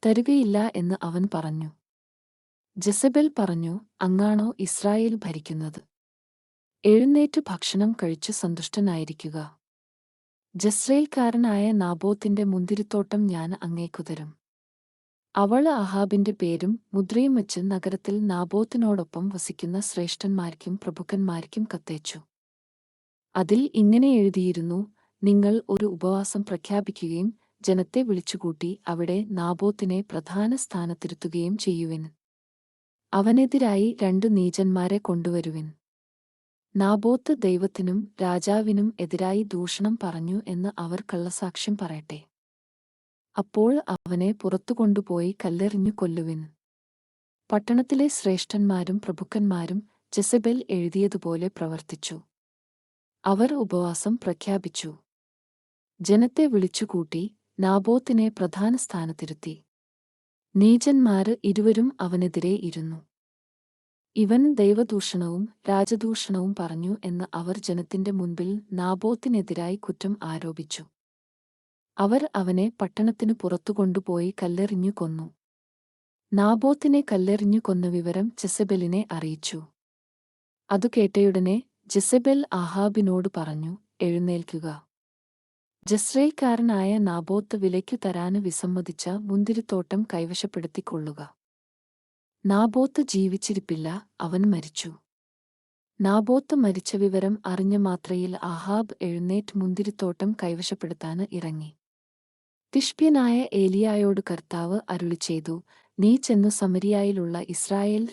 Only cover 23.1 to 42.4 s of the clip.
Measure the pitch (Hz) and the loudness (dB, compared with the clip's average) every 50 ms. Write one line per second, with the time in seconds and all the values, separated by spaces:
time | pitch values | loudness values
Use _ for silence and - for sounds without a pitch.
23.1 | _ _ _ _ _ 190 180 160 208 240 277 294 - 220 208 208 220 233 262 277 | _ _ _ _ _ -4 2 2 4 4 2 2 2 4 6 6 6 6 6 6
24.1 | 262 226 202 196 185 190 180 185 175 175 165 170 170 190 208 208 _ _ _ _ | 6 6 4 4 2 2 0 0 0 -2 -4 -4 -4 -4 -6 -6 _ _ _ _
25.1 | _ _ 196 202 202 202 202 202 214 226 - - 196 196 208 208 185 165 175 185 | _ _ 2 4 6 6 6 6 4 2 0 0 0 0 0 0 -2 -2 -2 0
26.1 | 196 196 196 - - 202 208 - 190 170 - - 202 202 202 202 196 - 180 160 | 0 0 -2 -4 -4 -6 -4 -4 -6 -8 -6 -2 -2 -2 -2 -4 -8 -8 -8 -6
27.1 | 165 170 190 226 220 - _ _ _ _ - - 190 185 180 - - 247 262 233 | -4 -2 -2 -4 -4 -6 _ _ _ _ 0 2 2 2 0 0 0 0 0 2
28.1 | 196 180 - - - 180 - 170 160 - - 170 196 - _ - 170 165 175 170 | 0 -2 -2 -6 -10 -6 -6 -6 -6 -4 -6 -6 -6 -6 _ -6 -4 -2 -2 0
29.1 | 180 202 220 208 202 175 170 170 180 165 190 208 208 - 208 185 185 190 208 - | 0 -2 -2 -4 -4 -4 -2 -2 -2 0 0 0 0 0 -2 -2 -2 -2 -4 -6
30.1 | 170 165 160 - 180 196 208 226 254 262 - - - 185 170 170 170 - - 165 | -8 -10 -8 -6 -4 -2 0 0 -2 -2 -4 -6 -6 -6 -4 -6 -6 -8 -8 -10
31.1 | 170 - - 170 160 175 170 175 202 208 - 190 175 165 165 160 165 160 160 160 | -10 -8 -8 -6 -4 -4 -2 -2 -4 -2 -2 -2 -2 -2 -4 -6 -6 -8 -10 -12
32.1 | - _ _ _ _ _ _ _ _ _ _ _ _ _ _ _ _ _ _ _ | -16 _ _ _ _ _ _ _ _ _ _ _ _ _ _ _ _ _ _ _
33.1 | - 196 202 220 226 254 269 247 - 269 262 226 202 196 208 226 233 - 208 190 | 0 2 4 6 6 6 6 4 4 2 2 4 4 2 2 2 0 0 0 2
34.1 | 185 190 202 226 214 196 180 180 175 - 190 190 185 185 180 180 196 208 202 - | 2 2 4 4 4 4 2 2 2 2 2 2 2 2 2 0 0 -2 0 -2
35.1 | 175 170 165 175 175 170 160 160 156 160 156 156 156 _ _ _ _ _ _ _ | -2 -2 -2 -2 -2 -2 -2 -4 -6 -8 -10 -10 -14 _ _ _ _ _ _ _
36.1 | _ _ _ _ _ _ _ _ _ _ _ _ _ 196 196 196 214 208 208 233 | _ _ _ _ _ _ _ _ _ _ _ _ _ 2 4 4 4 4 4 2
37.1 | 247 247 - - 311 262 - 185 180 175 190 190 - - 185 180 180 208 202 - | 2 2 2 0 0 2 2 2 2 2 0 -2 -2 -2 -2 -2 -2 -2 -4 -6
38.1 | - - 190 180 180 180 - 202 202 214 214 214 202 202 208 220 220 - 180 156 | -6 -4 -2 0 0 0 0 2 2 2 2 2 2 2 2 0 0 -4 -6 -4
39.1 | 185 180 185 185 196 208 220 208 - 175 175 175 - - 202 214 226 226 - 180 | -2 -2 -2 0 0 -2 -2 -2 -4 -6 -4 -6 -4 -2 -2 -2 -2 -2 -4 -6
40.1 | 165 160 165 170 185 208 - - 185 175 185 202 202 - 170 165 175 175 - - | -6 -6 -4 -4 -4 -4 -4 -6 -6 -4 -4 -4 -6 -6 -8 -6 -6 -8 -8 -6
41.1 | - 170 175 175 - - 202 180 - - - 214 208 202 202 156 156 151 151 - | -6 -6 -6 -6 -6 -6 -8 -8 -6 -6 -4 -4 -4 -4 -4 -8 -8 -10 -12 -14
42.1 | 156 151 - _ _ _ | -16 -16 -16 _ _ _